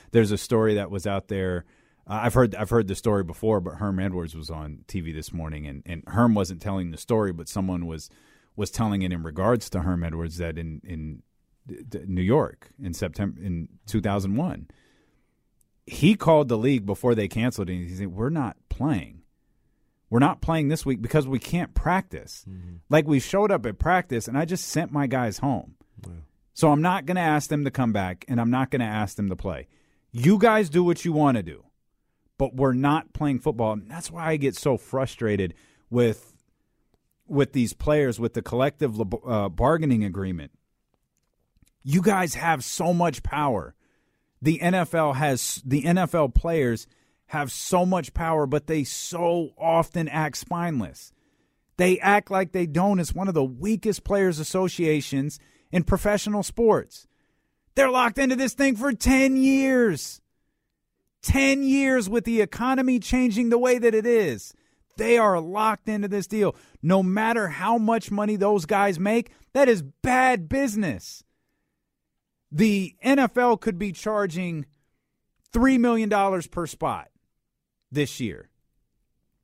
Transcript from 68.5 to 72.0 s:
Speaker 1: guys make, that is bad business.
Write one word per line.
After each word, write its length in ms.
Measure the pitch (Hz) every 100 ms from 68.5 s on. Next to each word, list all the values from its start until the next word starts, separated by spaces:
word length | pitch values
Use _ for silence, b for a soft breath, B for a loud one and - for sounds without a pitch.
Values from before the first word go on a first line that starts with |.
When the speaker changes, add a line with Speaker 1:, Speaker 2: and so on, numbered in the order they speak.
| 208 151
Speaker 1:
guys 320 | 202 202 160
make, 320 | 196 233 240 b b
that 140 | 254 277
is 140 | 214
bad 640 | 139 - 254 254 254 247 156
business. 760 | 269 277 208 190 95 - - _ _ _ _ _ _ _ _